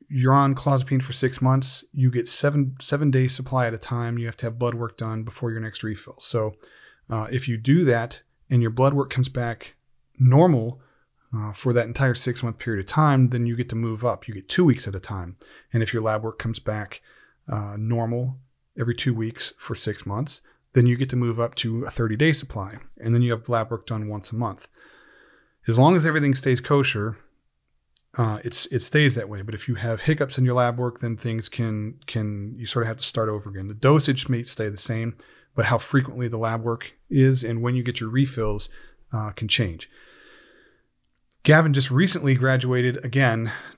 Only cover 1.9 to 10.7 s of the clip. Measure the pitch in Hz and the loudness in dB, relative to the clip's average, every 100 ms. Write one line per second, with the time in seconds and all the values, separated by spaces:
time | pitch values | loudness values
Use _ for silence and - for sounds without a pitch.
1.9 | 143 127 120 117 - 143 147 135 131 - | 2 2 2 -2 0 2 2 0 -4 -4
2.9 | 143 147 131 127 - 131 131 120 113 - | 0 2 4 2 -2 -2 0 0 -2 -6
3.9 | 120 117 120 117 - 117 117 120 117 117 | -4 -2 -4 -6 -6 -6 -2 -2 -2 -6
4.9 | - 113 110 110 - 120 113 110 - 110 | -6 -6 -6 -8 -6 -6 -4 -8 -8 -8
5.9 | 107 - - - 117 107 98 _ - - | -8 -12 -14 -4 -2 -2 -4 _ -20 -20
6.9 | _ _ 110 107 127 131 113 117 156 151 | _ _ -6 -4 -4 -4 -2 4 6 6
7.9 | 117 120 - _ _ _ 123 117 117 135 | 2 0 -8 _ _ _ 2 2 4 4
8.9 | 139 135 131 131 123 117 113 - _ _ | 4 0 0 0 -2 -6 -8 -14 _ _
9.9 | _ _ - 127 135 180 131 113 | _ _ 4 6 8 8 4 0